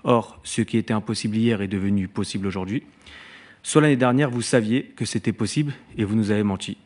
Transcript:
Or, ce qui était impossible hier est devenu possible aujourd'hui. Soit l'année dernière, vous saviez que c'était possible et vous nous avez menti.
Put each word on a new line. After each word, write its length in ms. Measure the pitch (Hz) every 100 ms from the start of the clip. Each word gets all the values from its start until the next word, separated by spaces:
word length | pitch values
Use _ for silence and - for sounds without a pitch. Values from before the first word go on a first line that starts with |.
Or, 360 | - 120 107 -
ce 180 | - -
qui 160 | 107 113
était 160 | 104
impossible 440 | 110 104 107 113 110
hier 240 | 117 107
est 80 | 98
devenu 400 | 98 98 101 92
possible 360 | - 98 104
aujourd'hui. 380 | 98 92 92 117 - _ - - - - - -
Soit 180 | - 156
l'année 140 | 151
dernière, 340 | 131 127 123 143
vous 120 | 120
saviez 420 | 113 127 107 123
que 220 | - -
c'était 280 | 113 - 117
possible 400 | - 107 147 147 127 - -
et 60 |
vous 120 | 101
nous 160 | 110 104
avez 120 | 104
menti. 340 | 101 95 - -